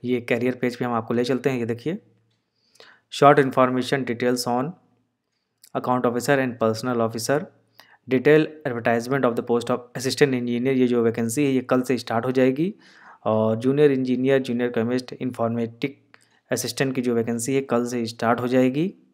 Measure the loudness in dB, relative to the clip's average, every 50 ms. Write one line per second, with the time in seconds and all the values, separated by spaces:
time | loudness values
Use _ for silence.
0 | -2 -2 -2 -2 0 -2 -2 0 0 -2 -2 -2 -4 -4 -2 -4 -4 -2 -2 -4
1 | -2 -2 -2 0 0 0 -2 -2 0 -2 -2 -2 -4 -6 -6 -6 -6 -6 -6 -6
2 | _ _ _ _ _ _ _ _ _ _ _ _ _ _ _ _ -20 -20 -20 _
3 | _ _ -2 6 8 8 8 8 4 2 4 2 2 2 2 -2 -2 -2 -2 -4
4 | -2 -4 -4 -2 0 0 0 0 -2 -2 -2 -2 -2 -4 -8 _ _ _ _ _
5 | _ _ _ _ _ _ _ _ _ _ _ _ -20 _ _ -6 0 0 0 2
6 | 2 0 -2 0 0 0 2 2 2 -2 -2 0 0 0 0 0 -4 -4 0 0
7 | 0 0 -2 -6 -2 -2 -2 -2 -2 -6 _ _ _ _ _ _ -20 _ -20 _
8 | _ -2 0 2 6 6 6 6 4 2 -4 -8 -8 -6 -6 -2 0 2 0 0
9 | 0 -2 -2 2 2 0 0 -2 -2 0 -2 -2 0 -2 -4 -4 -4 -12 _ -6
10 | -4 -4 2 2 2 2 2 -2 -2 -2 -4 -2 0 0 2 2 2 2 2 2
11 | 2 2 0 0 -4 -2 0 0 0 2 2 0 0 2 0 0 2 0 -2 -2
12 | -2 -4 -4 -2 -2 0 2 4 4 2 2 0 -2 -4 -4 _ _ -20 -20 -20
13 | -20 -20 -20 _ _ -2 0 2 2 2 0 0 0 0 2 4 4 4 4 2
14 | 0 -2 -2 0 2 2 2 2 0 -2 -4 -2 -2 -2 -2 -2 -2 -2 -2 -4
15 | -4 -6 -12 -8 -8 -8 -4 -2 -2 -2 -2 -2 -4 -6 -6 -6 -8 -8 -8 _
16 | _ _ -20 _ _ _ _ _ _ _ -4 -4 -4 -6 -4 -2 -2 -2 -2 -2
17 | -2 0 0 0 0 -2 -4 -4 -4 -2 -2 -4 -2 0 -2 -2 -2 -2 -4 -6
18 | -6 -6 -6 -4 0 0 0 0 0 0 2 2 2 2 2 0 -4 -4 -6 _
19 | _ _